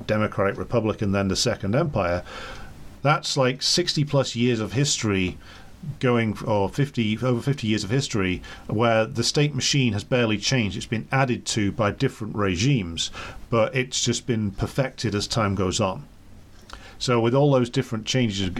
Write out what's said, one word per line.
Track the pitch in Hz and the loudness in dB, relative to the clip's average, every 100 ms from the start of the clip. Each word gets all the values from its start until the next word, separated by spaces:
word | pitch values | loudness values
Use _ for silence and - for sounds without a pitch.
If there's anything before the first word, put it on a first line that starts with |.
| - | -2
Democratic | 107 104 - 98 95 | 0 0 0 0 -2
Republic | 92 120 107 101 | -2 0 0 0
and | 104 | 0
then | 98 98 | 2 2
the | |
Second | 92 123 107 98 | 0 0 0 0
Empire. | 120 170 110 90 87 - - - - - - - - | 0 0 0 0 -2 -4 -12 -12 -12 -14 -16 -18 -4
That's, | 139 156 - 147 | 0 0 0 0
like, | 127 139 | 0 0
sixty | - - 175 - | 0 0 0 0
plus | 147 143 127 117 | 2 2 2 2
years | 120 117 | 2 2
of | 104 | 0
history | 107 147 - 110 95 92 - - - - - 151 113 | 0 0 0 2 2 2 -2 -12 -18 -20 -14 -12 -2
going, | 127 120 113 101 - | 2 4 2 -2 0
or | 104 98 | 0 2
fifty, | - 143 135 110 107 | 0 0 0 0 0
over | 127 120 | 0 0
fifty | 113 135 110 | 0 -2 0
years | 107 | 0
of | 98 | 0
history | 131 139 110 92 90 - - - | -2 0 0 0 -2 -6 -14 -4
where | 107 117 113 113 | 0 4 4 2
the | 113 | 0
state | 117 - 151 143 | 0 2 0 0
machine | - 147 127 | 0 2 2
has | 104 | 0
barely | - 127 117 107 | 0 0 2 0
changed. | - 131 104 92 | 0 0 0 -4
It's | - | -4
been | 113 - | -6 -2
added | 135 135 110 - | 0 2 0 -2
to | - 101 | 0 0
by | 92 104 | 2 0
different | 98 131 - 104 - | 0 -2 -2 -6 -2
regimes, | 101 85 120 139 87 82 - - - - - | 0 2 2 2 0 -4 -6 -8 -12 -14 -2
but | 117 110 | 2 2
it's | 131 127 - | 0 -2 -2
just | - 117 | -2 -2
been | - 113 104 | -2 0 -2
perfected | 95 110 - 131 - 117 101 | -2 -2 -2 -2 -2 -2 -2
as | 98 | -2
time | - 104 98 | 0 0 2
goes | 92 - | 0 0
on. | 98 95 - - - - - - - - - - | 0 -2 -12 -20 -20 -20 -20 -20 -18 -18 -18 -6
So | - 120 | 0 2
with | 117 | 4
all | 127 147 | 4 6
those | 131 120 | 4 4
different | 135 127 110 107 | 0 -2 -4 -2
changes, | 131 120 98 95 | 0 2 0 -2